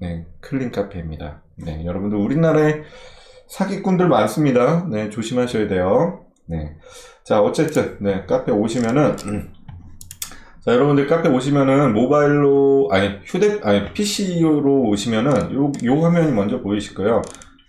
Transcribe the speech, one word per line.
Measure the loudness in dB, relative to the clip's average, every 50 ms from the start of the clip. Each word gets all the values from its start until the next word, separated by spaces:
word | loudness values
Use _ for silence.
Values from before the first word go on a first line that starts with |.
네, | -8 -8 -8 -8 -10 -14 -18 -20
클린 | -10 -8 -6 -6 -6 -4
카페입니다. | -4 -6 -6 -6 -8 -10 -10 -10 -10 -10 -12 -14 -14 -16 -20 _ _ -14 -12
네, | -10 -8 -8 -6
여러분들 | -6 -6 -4 -4 -2 -2 0
우리나라에 | 0 0 2 2 2 4 4 4 4 2 0 -2 -6 -16 -20 -20 -20 -20 -20 -20 -20 -20 -20 -20 -20
사기꾼들 | -10 -8 -6 -6 -4 -6 -4 -2 0 2 2 4 4
많습니다. | 4 2 2 0 0 0 2 2 4 4 4 2 2 0 -2 -2
네, | -4 -4 -4 -6
조심하셔야 | -6 -6 -6 -4 -2 -2 -2 -2 -2 -2 -2
돼요. | 0 0 0 2 2 2 2 2 0 -4 -8 -16 -20 _ _ _
네. | -10 -8 -8 -8 -10 -14 -18 -20 -20 -20 -20 -20 -20 -20 _ -4
자, | 0 2 2
어쨌든, | 2 2 2 0 -2 0 0 -2 -2 -2 -4 -4
네, | -4 -2 -2 -2 -2
카페 | -2 -2 -2 0 0
오시면은, | 0 0 0 -2 -2 -2 -2 0 2 2 2 0 0 -4 -6
음. | -8 -8 -8 -8 -12 -16 -20 -20 -20 -20 -20 -20 -20 -20 -20 -20 -18 -16 -14 -14 -14 -16 -18 -20 -20 -20 -6
자, | -2 2 2
여러분들 | 4 4 4 4 2 2
카페 | 2 2 2 2 2
오시면은 | 0 0 0 0 2 2 2 4 4 4 2 2 2
모바일로, | 2 2 2 4 4 4 4 4 4 4 4 4 4 4 4 4 4 2 2
아니, | 2 2 0 0 -2 -6 -10
휴대-, | -6 -2 0 2 2 0 0 0
아니, | 0 0 0 0 -4 -4
피씨로 | -4 -4 -4 -4 -4 -4 -2 0 2 2 2 2 2 2 2 2 2 2 2
오시면은 | 0 -2 -2 -2 -2 0 0 2 0 0 0 -2 -2
요, | -2 -2 -2 -2 -2 -2
요 | 0 2 2 2
화면이 | 2 2 2 2 2 2
먼저 | 0 0 -2 -4 -4
보이실 | -4 -2 -4 -4 -4 -6 -6
거예요. | -2 0 0 0 0 -2 -4 -10 -18 -20 -20 -20 _ _